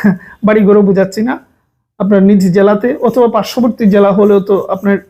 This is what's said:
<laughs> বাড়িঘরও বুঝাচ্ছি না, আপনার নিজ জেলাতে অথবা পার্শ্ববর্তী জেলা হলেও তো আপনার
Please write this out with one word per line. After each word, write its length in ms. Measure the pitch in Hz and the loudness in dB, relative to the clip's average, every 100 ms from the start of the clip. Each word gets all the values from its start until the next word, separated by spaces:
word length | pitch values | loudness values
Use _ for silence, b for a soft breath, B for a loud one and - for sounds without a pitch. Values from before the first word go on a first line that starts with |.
<laughs> 440 | 208 180 - - 208 | -2 -2 -8 -6 -2
বাড়িঘরও 340 | 214 202 208 | 0 2 2
বুঝাচ্ছি 400 | 202 190 190 - | 2 0 -2 -4
না, 180 | 233 302 - _ _ _ _ - | -6 -8 -14 _ _ _ _ -6
আপনার 260 | 196 202 | 0 2
নিজ 300 | 190 208 190 | 4 2 2
জেলাতে 420 | 190 202 208 240 285 | 2 2 0 -2 -4
অথবা 320 | 240 226 233 | -2 0 0
পার্শ্ববর্তী 580 | 226 196 - 240 - 220 | -2 -4 -4 -4 -2 0
জেলা 260 | 202 202 | 2 2
হলেও 280 | 196 208 202 | 2 2 0
তো 280 | 190 190 - | 0 -4 -4
আপনার 280 | 190 202 196 - | -6 -4 -4 -4